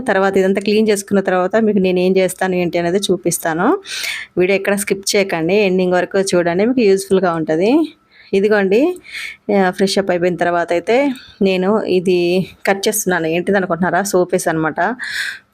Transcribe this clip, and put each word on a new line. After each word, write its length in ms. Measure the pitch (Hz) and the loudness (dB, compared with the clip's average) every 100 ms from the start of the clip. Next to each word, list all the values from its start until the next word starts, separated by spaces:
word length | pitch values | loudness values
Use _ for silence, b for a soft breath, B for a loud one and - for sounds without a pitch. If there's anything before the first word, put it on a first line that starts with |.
| 254 | 0
తర్వాత 260 | 190 196 190 | 0 2 2
ఇదంతా 240 | 190 196 | 0 0
క్లీన్ 280 | 202 208 220 | 0 0 2
చేసుకున్న 320 | 202 - 196 | 0 0 -2
తర్వాత 360 | 190 185 185 220 | 0 0 0 0
మీకు 220 | 214 202 | 2 2
నేను 220 | 185 180 185 | 2 2 2
ఏం 80 | 190 | 2
చేస్తాను 380 | 185 - 185 | 0 0 -2
ఏంటి 240 | 180 175 175 | -2 -2 -2
అనేది 240 | 175 196 202 | 0 0 0
చూపిస్తాను. 580 | 175 175 165 170 160 214 392 B B B B B 180 | -2 -2 -4 -2 0 0 0 B B B B B -2
వీడియో 180 | 180 190 | 0 0
ఎక్కడ 160 | 196 202 | 0 -4
స్కిప్ 280 | - 196 - 208 | -2 -4 -2 -2
చేయకండి, 420 | 190 170 165 202 196 | 0 -2 0 2 2
ఎండింగ్ 240 | 185 180 | 2 2
వరకు 260 | 180 175 196 190 | 0 0 -2 0
చూడండి, 320 | 180 170 170 | 0 0 0
మీకు 160 | 226 262 | 0 2
యూజ్ఫుల్‌గా 520 | 202 190 - 190 185 | 2 2 2 0 2
ఉంటది. 400 | 165 156 160 202 302 302 - _ b b | -2 -2 0 2 2 0 -6 _ b b
ఇదిగోండి, 460 | 196 202 208 190 214 330 359 B B B B - | 0 2 2 2 2 2 -2 B B B B -2
ఆ, 160 | 202 185 | 0 2
ఫ్రెష్ 280 | 190 190 202 | 0 0 0
అప్ 120 | 190 | 0
అయిపోయిన 260 | 180 180 165 | 0 0 0
తర్వాత 360 | 175 175 165 | 0 0 0
అయితే 240 | 175 170 240 285 247 B B | -2 2 2 0 -4 B B
నేను 400 | 196 185 185 214 - | 0 2 0 0 0
ఇది 300 | 180 185 180 175 185 170 - - | 0 2 2 2 0 -2 -4 -2
కట్ 220 | 196 214 | -2 -2
చేస్తున్నాను. 380 | 214 185 175 160 | -2 0 0 0
ఏంటిది 300 | 170 175 196 | -2 0 0
అనుకుంటున్నారా? 460 | 180 170 180 170 | 0 -2 0 0
సోప్ 300 | 202 185 180 | 0 0 0
పీస్ 160 | 185 175 | 0 -2
అనమాట. 320 | 160 156 - 185 247 B B B B _ | -2 -2 -2 -4 -4 B B B B _